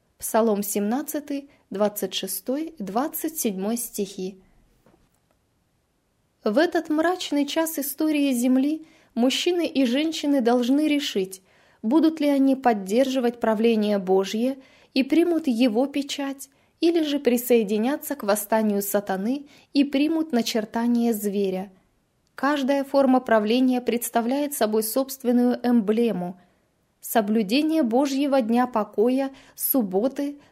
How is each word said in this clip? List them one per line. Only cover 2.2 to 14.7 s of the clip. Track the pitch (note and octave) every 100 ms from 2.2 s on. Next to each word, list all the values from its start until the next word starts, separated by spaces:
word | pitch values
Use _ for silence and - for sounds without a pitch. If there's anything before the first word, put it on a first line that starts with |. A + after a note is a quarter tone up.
| F#3+ - - C#4 D#4+ -
двадцать | F#3+ G3+ D4+ - D#4+ D#4+
седьмой | A3+ F#3 G3 A#3
стихи. | - - F#3+ - F#3 F#3+ _ _ _ _ _ _ _ _ _ _ _ _ _ _ _ _ _ _ _ _
В | A3 G#3+
этот | F4 F4 E4
мрачный | D4+ E4 F#4 - D4 C#4+
час | D#4+ D#4+ D#4
истории | C4+ - D#4 D4 C#4
Земли | A#3+ B3+ B3+ C#4+ D#4 - _ _
мужчины | A#3 B3+ - F4+ F4 D#4+
и | C4+
женщины | B3+ C4 D#4+ D#4+ D4 C#4+
должны | A3+ B3 A#3+ C#4 D#4
решить, | C#4+ C#4+ G#3 F#3 - _ _ _ _
будут | A3 D#4+ D#4+ D#4+
ли | D4
они | C#4 C4+ C4+
поддерживать | B3+ G#3+ F#3+ A3+ C4+ C4 A#3+ A#3+
правление | A3 G#3+ A#3 A3 G#3 G3+
Божье | F#3 F#3+ G3 G#3+ B3+ C4+ -